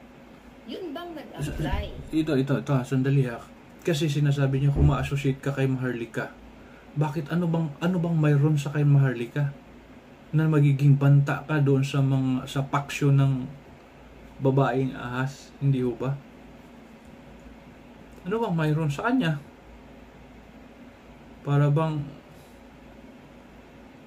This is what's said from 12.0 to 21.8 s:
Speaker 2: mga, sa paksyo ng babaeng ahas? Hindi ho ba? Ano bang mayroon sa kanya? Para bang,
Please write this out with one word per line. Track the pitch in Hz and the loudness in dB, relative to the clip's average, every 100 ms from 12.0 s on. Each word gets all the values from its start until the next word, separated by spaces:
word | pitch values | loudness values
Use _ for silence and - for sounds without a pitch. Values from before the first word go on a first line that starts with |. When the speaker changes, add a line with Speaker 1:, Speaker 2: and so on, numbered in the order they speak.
Speaker 2:
mga, | 135 135 131 127 | 0 0 0 -2
sa | - 143 | -4 -6
paksyo | 139 143 139 - 143 | -4 -4 -4 -2 2
ng | 139 139 131 127 - - - - - - - - - | 4 4 0 -6 -14 -20 -20 -20 -20 -20 -20 -20 -2
babaeng | 135 135 131 131 131 | 0 2 2 0 -4
ahas? | - 123 123 135 - - - | -6 -8 -4 -6 -6 -20 -4
Hindi | 139 131 | 0 0
ho | 123 117 | -2 -4
ba? | 127 139 - - - - - - - - - - - - - - - - - - - - | -4 -6 -10 -20 -20 -20 -20 -20 -20 -20 -20 -20 -20 -20 -20 -20 -20 -20 -20 -20 -20 -16
Ano | 180 220 | -6 -4
bang | 226 | -2
mayroon | 165 156 151 156 | 0 0 0 -2
sa | 139 214 | -2 0
kanya? | 262 165 147 - - - - - - - - - - - - - - - - - - - - | 0 0 -2 -8 -20 -20 -20 -20 -20 -20 -20 -20 -20 -20 -20 -20 -20 -20 -20 -20 -20 -20 -14
Para | - 143 143 | -2 2 2
bang, | 143 | 2